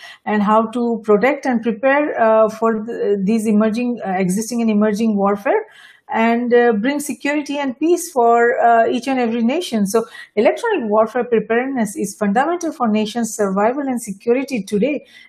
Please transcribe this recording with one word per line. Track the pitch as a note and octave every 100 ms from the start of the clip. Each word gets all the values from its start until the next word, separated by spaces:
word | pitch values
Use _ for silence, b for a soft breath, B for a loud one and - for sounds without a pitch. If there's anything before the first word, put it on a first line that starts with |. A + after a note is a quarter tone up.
| B B -
and | G#3+
how | G#3 A3 A3+
to | B3 A#3+ A3+
protect | A3+ G#3 A#3+ D4 C#4
and | A#3+
prepare, | A#3 A3 C4+ C#4 D4 -
uh, | A3+ A3 A3
for | G#3+ G3 A3
the, | A3 - G3+ G3+
these | F#3+ A3+ G#3+
emerging, | G#3 A3 G#3+ B3 A#3+
uh, | F#3+ F#3
existing | F#3+ F#3+ A3 A#3+
and | A3+
emerging | G#3 G#3+ G#3 A3+ G3+
warfare, | G3 G3+ C4 G4+ G#4+ B B B -
and, | A3 A3+ A#3 A#3+
uh, | A#3+ A#3+
bring | A3 A#3+ D4
security | D4 B3 C#4+ D4 D4 C#4+
and | C#4 -
peace | D#4 F4 -
for, | - A#3 A#3 A#3 -
uh, | A#3 A#3 A3+
each | B3+ C#4
and | C4
every | A#3+ A#3+
nation. | A#3 D4 F4 A3+ G3
So | A3+ A3+ B B -
electronic | B3 - A#4 G4 A3+
warfare | G#3 A3 B3+
preparedness | A#3+ A3+ G3 A3+ C4+ C4+ G#3+ -
is | G3+ -
fundamental | G3+ G#3 D4 F4 E4+
for | D4 A#3+
nations' | G#3+ G#3+ A#3 A3+
survival | - G3+ F#3+ G#3 C4+ C#4
and | B3
security | - F#3+ - B3 C4+ B3+
today | F#3+ G#3 G3+ D4 B B